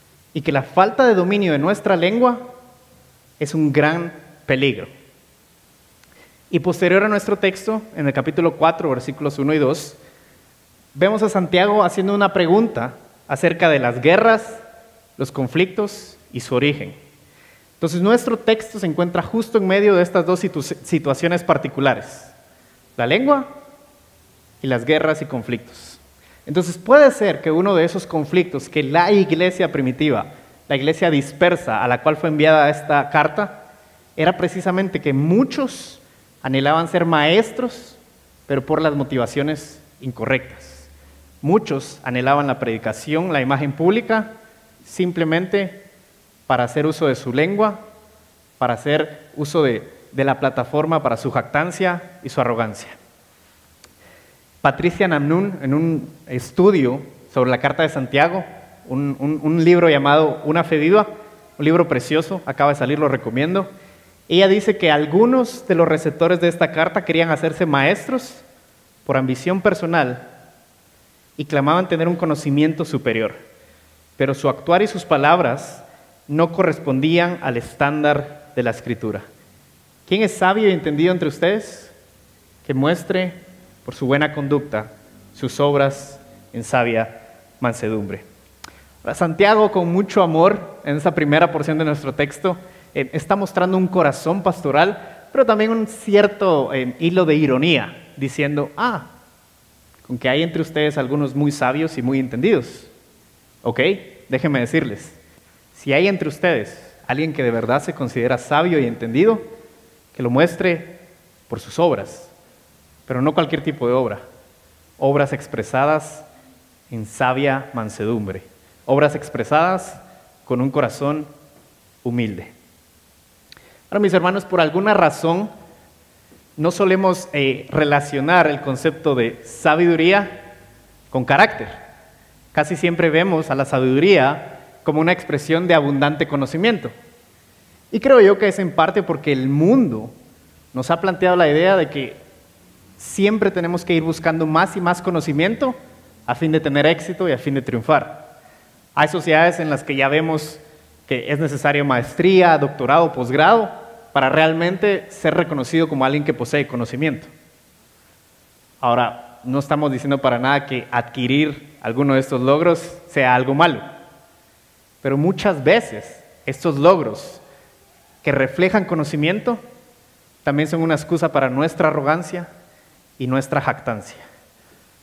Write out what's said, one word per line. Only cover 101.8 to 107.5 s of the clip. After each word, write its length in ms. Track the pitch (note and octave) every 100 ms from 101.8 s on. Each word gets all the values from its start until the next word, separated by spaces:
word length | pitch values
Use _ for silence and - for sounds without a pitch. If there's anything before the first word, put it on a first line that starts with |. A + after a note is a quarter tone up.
| D#3+ D#3+
y 60 |
muy 160 | B2 C3+
entendidos. 720 | C3 A#2 F3 F3 A#2 - - - _ _ _ _ _ _
Ok, 180 | A#2+ A#2+ D#3 G3 - - -
déjenme 300 | C3 D#3+ C3+
decirles, 540 | A#2+ E3 C3+ G2+ - - _ _ _ _ _ -
si 160 | C#3
hay 160 | C#3 F#3+
entre 200 | F#3+ D#3
ustedes 640 | C#3 F3+ C#3 G2+ - - - -
alguien 260 | C3 D#3+
que 120 | C#3+
de 80 | B2